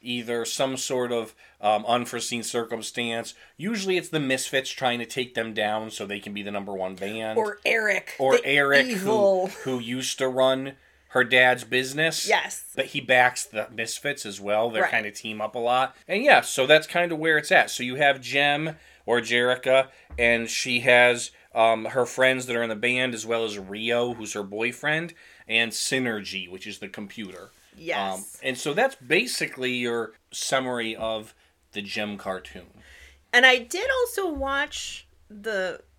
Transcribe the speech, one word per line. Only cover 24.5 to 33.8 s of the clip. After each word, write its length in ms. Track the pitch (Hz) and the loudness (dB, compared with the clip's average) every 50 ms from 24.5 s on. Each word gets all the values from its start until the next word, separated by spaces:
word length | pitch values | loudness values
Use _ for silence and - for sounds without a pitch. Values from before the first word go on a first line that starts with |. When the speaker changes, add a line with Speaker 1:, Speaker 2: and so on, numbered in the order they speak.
| 101 107 113 123 120 - - 147 151 160 165 170 165 _ - - - - - - | -4 -4 -4 -4 -4 -4 -4 -2 -2 -2 -4 -8 -12 _ -20 -20 -20 -20 -10 -8
Speaker 1:
and 240 | 113 113 117 113 | -4 -4 -4 -4
Synergy, 760 | 107 - - - 139 131 127 123 113 104 98 92 95 95 92 87 | -4 -6 -6 -2 -2 -2 -2 -2 -4 -6 -8 -8 -10 -10 -12 -12
which 180 | 90 95 95 107 | -14 -14 -14 -14
is 100 | 101 - | -14 -14
the 100 | - 98 | -14 -14
computer. 600 | 98 - 107 98 - - 110 92 87 90 90 98 _ _ _ _ _ - | -12 -14 -14 -14 -12 -14 -14 -14 -14 -18 -20 -20 _ _ _ _ _ -18
Speaker 2:
Yes. 200 | 156 165 165 113 98 95 95 | -10 -6 -6 -4 -4 -4 -6
Speaker 1:
Um, 120 | 95 98 - - - | -8 -10 -14 -18 -8
and 160 | - 135 127 123 | -6 -6 -6 -4
so 160 | - 156 143 | -4 -4 0
that's 220 | 202 247 262 - | 0 0 0 0
basically 800 | _ 131 120 147 180 233 247 - - 165 - - 135 127 127 127 | _ -4 0 0 0 0 0 -4 -4 -6 -6 -6 -6 -4 -4 -2
your 400 | 123 120 120 117 117 113 104 - _ _ _ | -2 -2 -2 -2 -2 -4 -6 -10 _ _ _
summary 640 | - - - - - 135 131 127 123 120 113 110 110 | -10 -8 -6 -2 -2 -2 0 -2 -4 -4 -4 -6 -6
of 380 | 101 110 113 113 110 107 110 - _ _ _ _ _ _ _ _ | -4 -4 -4 -4 -4 -8 -10 -20 _ _ _ _ _ _ _ _
the 80 | 104 | -12
Jem 360 | 101 98 - 113 107 104 104 98 | -10 -8 -6 -6 -6 -6 -6 -8
cartoon. 500 | - 98 95 92 - - - 95 87 - _ - - - - - - - - _ _ _ - | -8 -8 -8 -8 -8 -14 -18 -18 -20 -20 _ -20 -20 -20 -20 -20 -20 -20 -20 _ _ _ 2
Speaker 2:
And 120 | 240 254 | 6 8
I 120 | 262 254 254 | 8 6 6
did 320 | 233 240 - 349 | 0 -6 -8 -6